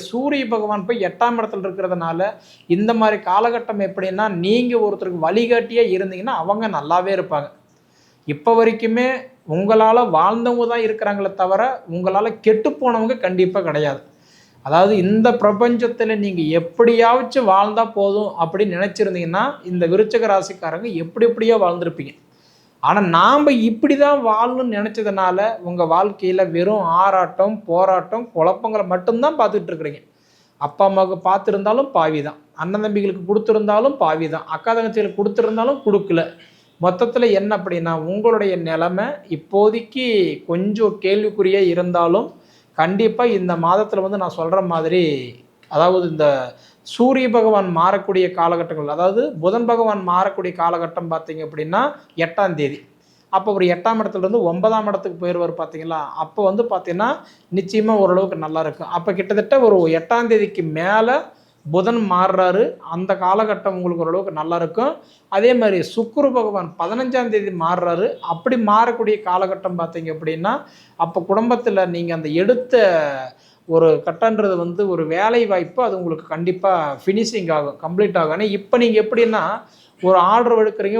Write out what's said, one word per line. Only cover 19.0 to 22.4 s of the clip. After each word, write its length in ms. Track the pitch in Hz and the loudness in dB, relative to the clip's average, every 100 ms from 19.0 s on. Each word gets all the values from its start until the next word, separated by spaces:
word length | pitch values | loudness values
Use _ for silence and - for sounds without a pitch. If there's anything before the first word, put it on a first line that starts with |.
| 196 175 165 185 262 294 180 | -2 -2 -4 -2 -2 -4 -6
இந்த 120 | 180 165 | -2 2
விருச்சிக 340 | 190 220 233 226 | 2 2 0 2
ராசிக்காரங்க 560 | 196 185 180 165 165 233 170 | 0 -2 -10 -8 -8 -8 -8
எப்படி 240 | 165 240 233 | -8 0 2
எப்படியோ 280 | 233 226 220 180 | 2 2 2 2
வாழ்ந்திருப்பீங்க. 480 | 175 170 - 131 - _ _ | 0 -6 -8 -14 -16 _ _